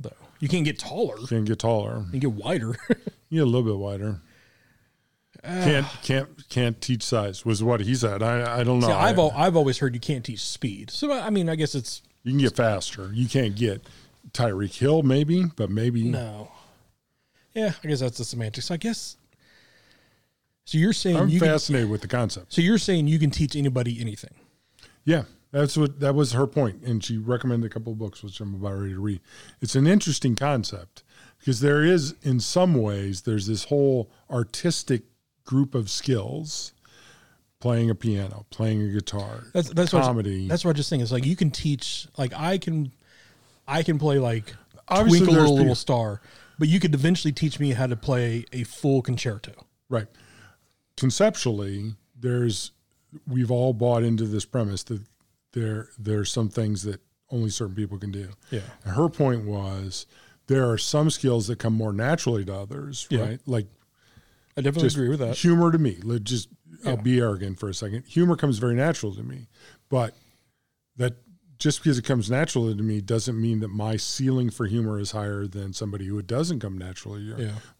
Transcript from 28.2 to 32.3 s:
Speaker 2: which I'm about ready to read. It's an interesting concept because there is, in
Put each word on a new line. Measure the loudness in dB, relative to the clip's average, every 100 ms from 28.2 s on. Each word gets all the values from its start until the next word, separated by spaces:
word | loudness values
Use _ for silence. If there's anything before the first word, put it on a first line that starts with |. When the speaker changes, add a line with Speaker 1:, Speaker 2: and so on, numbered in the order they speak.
Speaker 2:
which | -14 -12
I'm | -10
about | -6 -6 -6
ready | -6
to | -4
read. | -4 -6 -10 -20 -20 -8
It's | -2 2
an | 6
interesting | 4 2 0 0
concept | 0 0 -2 -4 -8 -16 -20 -20 -20 -20 _
because | -2 2
there | 4 4
is, | 6 4 2 -4
in | 0